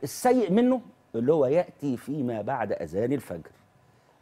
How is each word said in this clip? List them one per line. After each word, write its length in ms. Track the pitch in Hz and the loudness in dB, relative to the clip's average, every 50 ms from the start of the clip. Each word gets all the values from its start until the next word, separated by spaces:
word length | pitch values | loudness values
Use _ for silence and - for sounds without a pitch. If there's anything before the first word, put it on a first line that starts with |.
| - | -6
السيء 480 | - - - - 247 254 254 214 165 | -8 -6 0 2 2 4 4 4 4
منه 300 | 185 226 240 247 262 247 - - - _ _ _ - | 4 4 4 4 2 0 -4 -10 -20 _ _ _ -4
اللي 180 | 117 117 131 165 | 0 2 4 4
هو 120 | 160 135 | 4 4
يأتي 520 | 123 147 175 175 - - - - 143 123 | 4 2 2 0 -2 -6 -6 -4 -4 -4
فيما 440 | 113 - - 143 156 127 120 113 107 | -4 -6 -6 -6 -4 -4 -4 -4 -4
بعد 300 | 104 117 - 123 110 101 | -4 -4 -4 -4 -4 -4
أذان 420 | - - 82 76 82 98 117 127 143 | -4 -6 -6 -6 -4 -2 -2 -2 -2
الفجر، 360 | 131 - - 90 85 78 - - _ _ _ _ _ _ _ _ _ _ _ _ _ | -4 -6 -10 -12 -12 -14 -16 -20 _ _ _ _ _ _ _ _ _ _ _ _ _